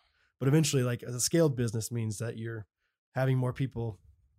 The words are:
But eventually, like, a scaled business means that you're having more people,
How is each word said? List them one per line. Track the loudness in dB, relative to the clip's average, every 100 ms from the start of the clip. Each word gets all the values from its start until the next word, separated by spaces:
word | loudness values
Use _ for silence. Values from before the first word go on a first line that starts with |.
| _ _ _ -2
But | 2
eventually, | 4 4 2
like, | 0 -2
a | -6 -4
scaled | 2 4 4 2
business | -2 -2 -4
means | -4 -4 -4
that | -6 -8
you're | -8 -10 -14 _ _ _ _
having | -2 2 2
more | 0
people, | -2 -4 -4 -6 -6 _ _ _